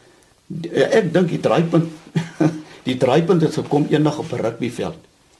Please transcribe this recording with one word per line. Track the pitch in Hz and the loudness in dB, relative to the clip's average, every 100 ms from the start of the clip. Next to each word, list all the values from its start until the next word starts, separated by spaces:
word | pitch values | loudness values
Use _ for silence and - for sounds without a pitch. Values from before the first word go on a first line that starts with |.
| _ _ _ _ - | _ _ _ _ -14
d-, | - 165 | -12 -4
eh, | - - 226 | 0 2 2
ek | 175 | 2
dink | 165 175 | 2 0
die | 156 | 0
draaipunt, | 123 113 170 165 165 - - - - - | 0 2 2 0 0 -6 -6 -6 -6 -2
<laughs> | - - - - - | -2 -2 -14 -12 -6
die | 127 | -2
draaipunt | 127 139 165 185 | 2 2 4 2
het | 156 | 2
gekom | - 113 143 156 | -2 -2 0 2
eendag | 147 151 147 | 2 0 -2
op | 117 | -6
'n | 117 | -4
rugbyveld. | 107 117 123 - 95 80 - _ _ _ | -4 -4 -6 -6 -8 -8 -20 _ _ _